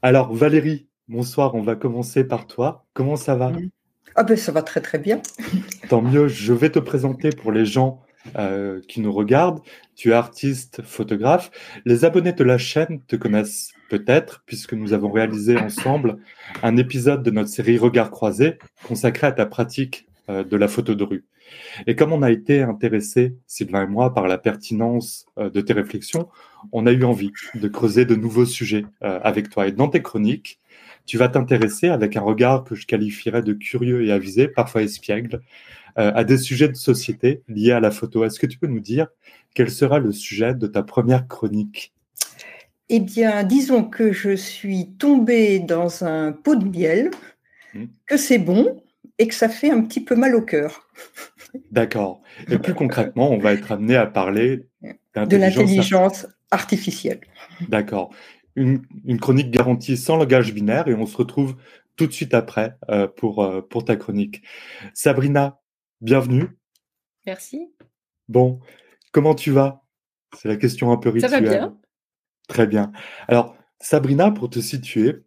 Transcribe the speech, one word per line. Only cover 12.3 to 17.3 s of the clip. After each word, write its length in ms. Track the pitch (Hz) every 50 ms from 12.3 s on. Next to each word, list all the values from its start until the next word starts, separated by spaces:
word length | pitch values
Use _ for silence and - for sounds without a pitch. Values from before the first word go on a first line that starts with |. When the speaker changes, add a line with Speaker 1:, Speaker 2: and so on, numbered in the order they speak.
Speaker 1:
de 120 | 175 - 139
la 120 | 127 127 123
chaîne 440 | 123 - - 151 160 165 165 143 _ _
te 100 | - 110
connaissent 560 | - 110 104 107 104 104 - - - - - _ _ _
peut-être, 540 | 117 101 104 - 123 156 160 - - - _
puisque 280 | _ - 117 - - -
nous 200 | 110 107 101 107
avons 180 | 101 98 104
réalisé 460 | 101 110 110 110 107 107 104 113 120 117
ensemble 640 | 107 107 104 - - 127 139 147 135 117 104 - - _ - - - - - -
un 160 | - 117 113 123
épisode 460 | 127 123 - 131 120 139 143 139 127
de 80 | 117